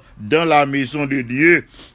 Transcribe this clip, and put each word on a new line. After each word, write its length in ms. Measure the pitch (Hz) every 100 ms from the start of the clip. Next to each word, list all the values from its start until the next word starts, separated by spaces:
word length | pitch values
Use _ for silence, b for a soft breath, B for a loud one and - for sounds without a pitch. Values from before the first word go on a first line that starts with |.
| b -
dans 280 | 104 147 165
la 200 | 151 143
maison 400 | 139 127 151 143
de 160 | 139
Dieu. 460 | 120 127 160 165 B B B